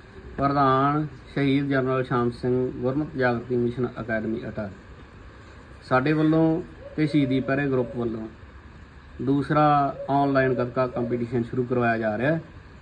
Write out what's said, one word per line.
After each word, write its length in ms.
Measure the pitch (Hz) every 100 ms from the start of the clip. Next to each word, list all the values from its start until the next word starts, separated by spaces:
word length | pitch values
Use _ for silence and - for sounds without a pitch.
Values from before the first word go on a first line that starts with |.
| - - - -
ਪ੍ਰਧਾਨ 680 | 139 143 135 131 139 151 151 - -
ਸ਼ਹੀਦ 340 | - 139 139 139
ਜਨਰਲ 360 | 139 131 131
ਸ਼ਾਮ 260 | 127 127 120
ਸਿੰਘ 420 | 120 127 127 127
ਗੁਰਮਤਿ 460 | 131 123 139 151 156
ਜਾਗਰਤੀ 380 | 127 120 120 123
ਮਿਸ਼ਨ 320 | 120 120 120 -
ਅਕੈਡਮੀ 400 | 107 110 107 113 120
ਅਟਾਰੀ, 260 | - 101 - - - - - - - - - - - -
ਸਾਡੇ 240 | 127 139
ਵੱਲੋਂ 500 | 156 156 160 160 165 185 - - -
ਤੇ 100 | 151
ਸ਼ਹੀਦੀ 340 | 151 135 131
ਪਹਿਰੇ 260 | 120 139 143
ਗਰੁੱਪ 300 | 131 120 123
ਵੱਲੋਂ 320 | 117 110 110 - - - - - - - - -
ਦੂਸਰਾ 760 | 127 139 135 151 151 147 139 - -
online 440 | 139 139 135 131
ਗੱਤਕਾ 320 | 123 123 131 127
competition 560 | 120 120 120 117 123
ਸ਼ੁਰੂ 200 | 117 127
ਕਰਵਾਇਆ 360 | 123 123 120 113
ਜਾ 200 | 110 107
ਰਿਹਾ 160 | 135
ਹੈ, 80 | 165 - - - -